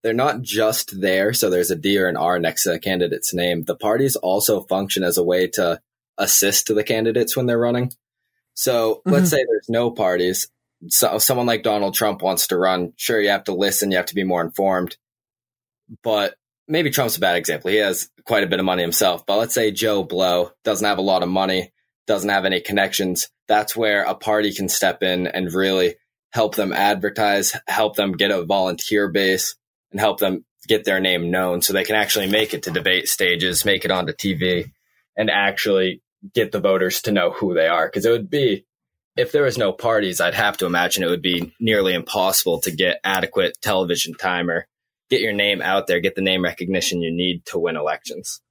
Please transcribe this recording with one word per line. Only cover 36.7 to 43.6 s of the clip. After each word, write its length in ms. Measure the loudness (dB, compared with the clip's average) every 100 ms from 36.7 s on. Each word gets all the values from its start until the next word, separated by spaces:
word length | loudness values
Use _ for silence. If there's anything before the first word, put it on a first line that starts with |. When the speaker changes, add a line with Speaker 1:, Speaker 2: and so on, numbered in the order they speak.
| 2 0 -2
Speaker 1:
to 80 | 0
know 200 | 0 0
who 220 | 0 -2
they 120 | 2 2
are. 240 | 2 -2
'Cause 140 | 0 0
it 40 |
would 200 | 0 -2
be, 340 | 0 0 -2 _ _ _ _ _ -4
if 160 | -2
there 100 | 2
was 160 | 0 0
no 140 | -2
parties, 480 | 0 0 0 0 0
I'd 140 | -2
have 220 | 0 -2 0
to 80 | -2
imagine 360 | 0 0 0
it 60 | 0
would 120 | 0
be 300 | 0 -2 -4 _
nearly 360 | 0 2 2
impossible 640 | 0 -2 0 2 2 0 0
to 100 | -2
get 300 | 0 0 0
adequate 560 | -2 -2 -2 -2 -2 -2